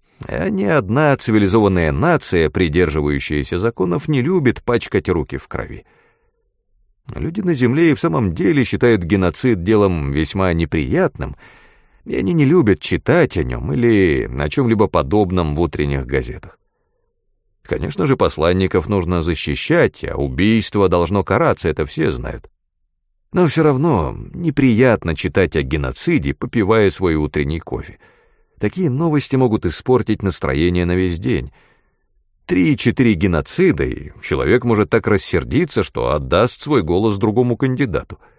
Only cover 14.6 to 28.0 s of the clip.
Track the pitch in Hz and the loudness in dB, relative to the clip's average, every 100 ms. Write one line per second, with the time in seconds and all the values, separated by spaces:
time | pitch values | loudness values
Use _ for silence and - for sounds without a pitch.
14.6 | 120 110 104 80 67 104 95 90 80 73 | 0 2 2 0 0 0 0 0 -2 0
15.6 | 82 - 71 69 64 67 60 58 - _ | -2 -2 -2 -2 -2 -4 -4 -12 -16 _
16.6 | _ _ _ _ _ _ _ _ _ _ | _ _ _ _ _ _ _ _ _ _
17.6 | - - 80 - 151 131 87 - 82 92 | -8 -6 -6 -4 -2 0 0 0 0 2
18.6 | 92 95 85 101 85 90 80 80 - 69 | 2 0 0 -2 0 -2 -2 -4 -4 -4
19.6 | - 170 120 - - - 69 65 104 113 | 0 2 2 0 -8 -4 -4 0 2 2
20.6 | - 104 95 87 85 101 92 104 160 101 | 0 2 2 2 2 0 0 0 2 0
21.6 | 85 76 76 - 135 64 - - - _ | -2 -2 -4 -2 -4 -4 -8 -12 -16 _
22.6 | _ _ _ _ _ _ _ 180 165 160 | _ _ _ _ _ _ _ 0 2 4
23.6 | 151 131 165 107 69 - - - 170 139 | 2 2 2 0 -2 -6 -12 -6 -4 2
24.6 | 135 110 127 107 85 80 87 98 87 76 | 4 4 4 2 -2 -4 -2 0 0 0
25.6 | 65 76 65 - - 151 69 - - 117 | -2 -2 -4 -4 -2 0 -2 -6 -4 -2
26.6 | 98 110 98 - 92 78 73 78 69 80 | 2 4 2 2 0 0 0 -2 -2 -4
27.6 | - - - - | -8 -10 -12 -20